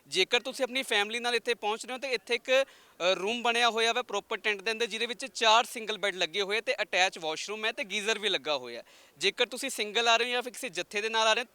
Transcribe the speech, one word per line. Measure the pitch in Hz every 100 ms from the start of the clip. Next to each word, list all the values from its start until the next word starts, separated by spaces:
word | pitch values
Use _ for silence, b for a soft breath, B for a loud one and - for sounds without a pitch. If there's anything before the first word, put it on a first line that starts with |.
| -
ਜੇਕਰ | 151 220 240
ਤੁਸੀਂ | 262 247
ਆਪਣੀ | 247 247
ਫੈਮਿਲੀ | 254 214 208 233
ਨਾਲ | 240 233
ਇੱਥੇ | 247
ਪਹੁੰਚ | 240 208 220 -
ਰਹੇ |
ਹੋ | 254
ਤਾਂ | 269
ਇੱਥੇ | 233 - 240
ਇੱਕ, | -
ਅ, | 262 269 - - - 170 185
ਰੂਮ | 196 240
ਬਣਿਆ | 233 233 240
ਹੋਇਆ | 220 226
ਵਾ | 233
ਪ੍ਰੋਪਰ | 247 202 - 214
ਟੈਂਟ | 220 208
ਦੇ | 190
ਅੰਦਰ, | 220 233
ਜਿਹਦੇ | 220 233
ਵਿੱਚ | 233 262
ਚਾਰ | - 226 220 247
ਸਿੰਗਲ | 247 214 214
ਬੈੱਡ | 202 185
ਲੱਗੇ | 170 180
ਹੋਏ | 196 214
ਤੇ | 220 -
ਅਟੈਚ | 208 190 190 185
ਵਾਸ਼ਰੂਮ | 160 185 - 214 220
ਹੈ |
ਤੇ | 233
ਗੀਜ਼ਰ | 226 208 208 214
ਵੀ | 202
ਲੱਗਾ | 170 147 143
ਹੋਇਆ। | 123 117 - b b -
ਜੇਕਰ | 180 - 240
ਤੁਸੀਂ | 254 269
ਸਿੰਗਲ | - 214 208 233
ਆ | 226
ਰਹੇ | 240
ਹੋ |
ਜਾਂ | 247
ਫਿਰ | 240
ਕਿਸੇ | - 247
ਜੱਥੇ | 170 170 208
ਦੇ | 220
ਨਾਲ | 226 220
ਆ |
ਰਹੇ | 214
ਹੋ | 247